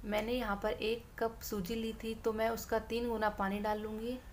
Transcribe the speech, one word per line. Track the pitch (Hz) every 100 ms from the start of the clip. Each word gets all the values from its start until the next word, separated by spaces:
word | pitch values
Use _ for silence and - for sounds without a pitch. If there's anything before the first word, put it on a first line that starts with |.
मैंने | 214 208 214
यहाँ | 247 226 202
पर | 214
एक | - 208 233 - -
कप | 226 226
सूजी | - 208 180
ली | 226 226
थी | 220 226 220
तो | 233
मैं | 214 220
उसका | 226 - 226
तीन | 226 226 240
गुना | 226 214
पानी | 214 196 202
डाल | 208 214
लूँगी। | 214 214 226 254 -